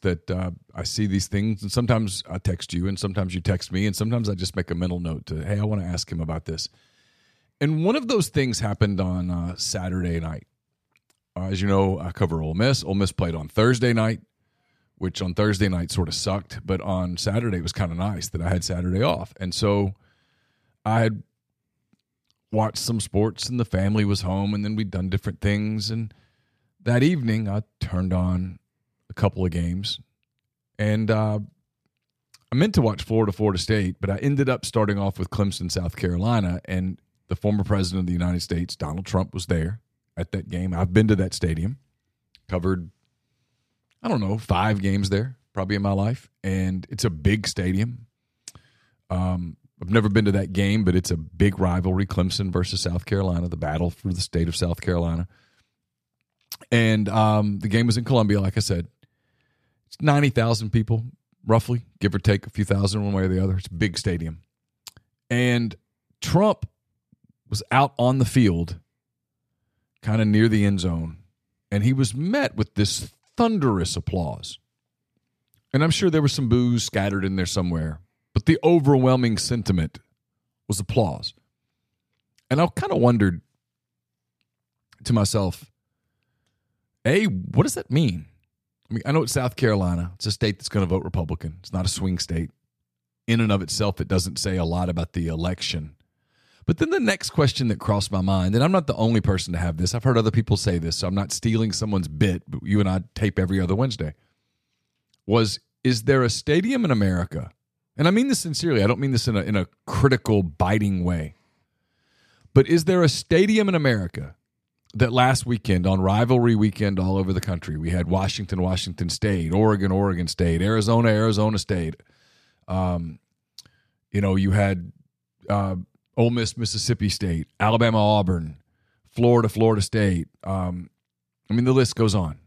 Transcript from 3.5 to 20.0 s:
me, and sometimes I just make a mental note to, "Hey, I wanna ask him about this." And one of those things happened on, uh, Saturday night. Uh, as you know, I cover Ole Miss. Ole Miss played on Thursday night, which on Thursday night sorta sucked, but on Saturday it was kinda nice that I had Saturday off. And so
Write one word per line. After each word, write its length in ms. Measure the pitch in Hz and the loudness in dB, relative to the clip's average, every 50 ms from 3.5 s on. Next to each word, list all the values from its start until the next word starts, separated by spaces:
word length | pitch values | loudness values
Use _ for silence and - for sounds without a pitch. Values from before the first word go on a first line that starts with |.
| 98 87 - - 85 | -2 -2 -4 -6 -4
me, 140 | 92 101 | -2 -2
and 100 | 107 92 | -2 -2
sometimes 320 | - 107 113 120 120 113 104 | -2 -2 -2 -2 -2 -2 -2
I 60 | 101 | -4
just 200 | 87 92 90 - | -4 -6 -6 -4
make 160 | - 87 - | -6 -4 -4
a 40 | 85 | -4
mental 260 | 85 90 90 90 87 | -2 -2 -2 -4 -4
note 240 | 87 82 80 - - | -4 -6 -6 -8 -8
to, 160 | - 80 78 71 | -8 -8 -6 -4
"Hey, 160 | 85 104 101 | -4 -2 -2
I 60 | 104 | -2
wanna 200 | 107 107 101 87 | -2 -2 -4 -4
ask 280 | 87 90 90 - - 87 | -4 -6 -6 -6 -6 -6
him 80 | 82 | -6
about 240 | 82 78 80 82 - | -6 -6 -6 -8 -8
this." 240 | - 80 80 - - _ _ _ _ _ _ _ _ _ _ _ _ _ _ _ _ _ _ | -8 -8 -8 -10 -12 _ _ _ _ _ _ _ _ _ _ _ _ _ _ _ _ _ _
And 240 | 143 147 156 156 165 | -2 0 0 0 2
one 140 | 196 240 | 0 0
of 120 | 302 254 226 | 0 0 0
those 200 | 254 214 160 - | 0 0 0 0
things 320 | - 147 135 127 110 - | 0 0 0 0 0 -2
happened 400 | 110 104 101 - 107 101 101 92 | -2 -4 0 0 0 0 2 0
on, 300 | 95 92 90 90 90 90 | 0 0 -2 -2 -2 -2
uh, 260 | 87 87 85 87 87 | -2 -2 -4 -4 -6
Saturday 640 | - - - - 98 90 92 90 92 90 87 85 82 | -6 -6 -6 -6 -6 -4 -4 -2 -2 -2 -2 -2 -2
night. 260 | 82 80 80 - - _ _ _ _ _ _ _ _ _ _ _ _ _ _ _ _ _ _ | -4 -6 -8 -10 -14 _ _ _ _ _ _ _ _ _ _ _ _ _ _ _ _ _ _
Uh, 100 | 92 92 | -6 -4
as 180 | 95 98 90 98 | -4 -2 0 0
you 60 | 101 | 2
know, 300 | 98 98 98 95 95 78 | 4 4 4 2 0 -2
I 140 | 78 87 82 | -4 -8 -2
cover 300 | - 101 82 80 80 78 | -2 -2 0 0 -2 -2
Ole 100 | 78 80 | -2 -2
Miss. 320 | 90 113 135 139 135 - | 0 2 2 2 0 -2
Ole 100 | 78 98 | -2 -2
Miss 180 | 98 98 90 - | 0 0 0 0
played 220 | - 92 85 80 | -2 -2 -2 -4
on 140 | 82 78 73 | -6 -8 -4
Thursday 460 | - - 110 123 131 117 123 123 120 | 0 2 4 4 4 4 2 2 2
night, 260 | 113 110 110 113 - - _ _ _ _ _ _ _ _ _ _ _ _ _ _ | 2 2 0 -2 -4 -8 _ _ _ _ _ _ _ _ _ _ _ _ _ _
which 260 | _ 92 90 - - 95 | _ -8 -8 -6 -6 -6
on 100 | 90 85 | -4 -2
Thursday 380 | - 104 107 104 92 107 98 | 0 0 2 2 2 0 0
night 200 | 92 87 85 85 | 0 0 -2 -2
sorta 220 | - - 90 78 - | -2 -2 -2 -2 -4
sucked, 480 | - - 104 95 101 - - - - - | -4 -4 -4 -4 -4 -6 -10 -14 -12 -6
but 160 | - 95 90 - | -4 -4 -4 -4
on 340 | 98 95 92 90 90 87 | -4 -4 -2 -2 -4 -4
Saturday 400 | 85 - 104 98 117 120 117 95 | -4 -2 -2 -2 0 -2 -2 -4
it 60 | 87 82 | -4 -4
was 100 | 90 - | -6 -4
kinda 220 | - 98 85 82 | -4 -4 -4 -2
nice 340 | 85 92 104 101 80 - - | -4 -4 -4 -4 -6 -8 -8
that 140 | - - 82 | -8 -4 -2
I 80 | 87 | 0
had 120 | 95 90 82 | 0 -2 -2
Saturday 400 | - 92 87 90 90 90 95 120 | -4 -4 -4 -2 -2 0 0 0
off. 300 | 156 - - 90 - - - | 0 -2 -2 -6 -12 -12 -10
And 140 | 95 92 - | -8 -8 -4
so 400 | - 110 104 101 101 101 95 98 - | -2 0 2 2 2 0 -2 -4 -8